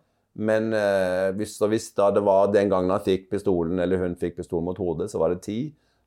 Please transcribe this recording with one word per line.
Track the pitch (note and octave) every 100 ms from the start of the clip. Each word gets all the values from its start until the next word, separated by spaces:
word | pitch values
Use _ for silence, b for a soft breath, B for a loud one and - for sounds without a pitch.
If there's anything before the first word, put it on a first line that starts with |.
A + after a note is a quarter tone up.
| _ _ _ -
men, | G#2+ A2 A2 A2
eh, | G2+ G2 F#2 F2+ F#2+ F#2+
hvis, | G#2+ -
så | G#2+
hvis | A2+ - -
da | G2+
det | G2+
var | G#2 F#2+ G2+
den | G#2 G2+
gangen | F#2 F2+
han | F#2+
fikk | G2 F#2+ F#2+
pistolen, | G2+ G2 F2 E2+ F#2
eller | F2+ F#2
hun | F2+ F2
fikk | F2 E2+
pistolen | E2 F2 E2+
mot | F#2
hodet, | F2+ D#2 G2+
så | G#2+
var | F#2+
det | F2+ -
ti, | A2 D3+ - _ _